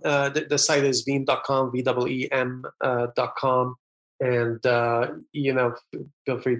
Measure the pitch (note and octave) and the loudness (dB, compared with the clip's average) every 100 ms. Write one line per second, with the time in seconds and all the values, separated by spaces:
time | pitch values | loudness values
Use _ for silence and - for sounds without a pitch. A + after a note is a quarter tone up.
0 | D#3 C#3+ C#3 D3 - C#3+ - D3 C#3 B2 | 0 2 2 -2 0 0 2 4 2 0
1 | C#3 C#3 C3+ B2+ - C3+ C3 B2 B2+ B2 | 0 0 0 0 0 0 0 0 0 0
2 | C3 C3 B2+ C3 B2+ B2+ - - C#3 A#2+ | 0 -2 -2 -2 -2 -6 -12 -4 -2 0
3 | A#2+ B2 A#2+ - C3+ B2+ B2+ B2 _ _ | 0 -2 -4 -2 2 2 0 -4 _ _
4 | _ - B2+ B2 A#2 A2+ B2+ A#2 A#2 A#2 | _ -4 0 0 0 0 0 2 2 0
5 | B2+ - - D3 C3+ C3 A#2+ A#2 - - | 0 -6 -8 -2 0 2 0 -2 -10 -14
6 | C#3 _ - A#2+ C3 | -14 _ -6 -2 0